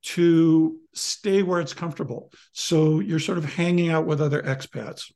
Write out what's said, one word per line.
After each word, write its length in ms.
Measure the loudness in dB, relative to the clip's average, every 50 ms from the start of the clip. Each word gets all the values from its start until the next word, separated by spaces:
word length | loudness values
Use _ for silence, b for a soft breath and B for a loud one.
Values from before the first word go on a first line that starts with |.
| -12
to 720 | -8 -2 2 4 4 6 6 6 6 4 4 4 2 -2 -8 _ _ _
stay 500 | -10 -8 -8 -8 -6 -2 0 0 2 2
where 160 | 2 0 -2
it's 140 | -2 -4 -8
comfortable. 580 | -8 -8 -8 -6 -8 -8 -8 -8 -12 -12 b b b b b b
So 460 | -10 -4 0 2 4 4 4 4 2
you're 200 | 0 0 -2 -2
sort 180 | -2 -2 -4
of 80 | -4 -4
hanging 440 | -6 -4 -2 0 2 2 2 2 2
out 160 | 0 0 0
with 160 | 0 0 0
other 200 | 0 0 0 -2
expats 720 | -2 -4 -6 -6 -8 -12 -12 -12 -12 -12 -14 -14 -16 -18 _